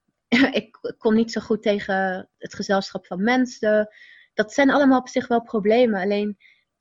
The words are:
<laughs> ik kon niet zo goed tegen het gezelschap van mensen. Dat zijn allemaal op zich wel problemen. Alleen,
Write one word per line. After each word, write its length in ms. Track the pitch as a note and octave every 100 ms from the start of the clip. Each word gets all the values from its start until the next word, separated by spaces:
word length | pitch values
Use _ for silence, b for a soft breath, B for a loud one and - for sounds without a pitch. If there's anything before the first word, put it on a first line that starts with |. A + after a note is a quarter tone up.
| _ _ -
<laughs> 220 | A#3+ C4 -
ik 320 | - _ - -
kon 180 | A#3 A3
niet 160 | A3+
zo 100 | A3+
goed 200 | - G#3+
tegen 680 | G#3+ G3+ - F#3+ F#3+ F#3 - _
het 160 | - -
gezelschap 500 | G3+ G3 - F#3+ -
van 180 | F3+
mensen. 640 | G#3+ B3+ B3 - G#3+ G#3+ G#3+ B B B B
Dat 200 | - G#3+
zijn 160 | - C4+
allemaal 300 | C#4 C#4 B3+
op 80 | B3+
zich 180 | C4 A#3
wel 140 | A#3
problemen. 600 | A#3 A3+ G3 A3+ B3 G3
Alleen, 360 | F#3+ G3+ G#3 G3+ b b b _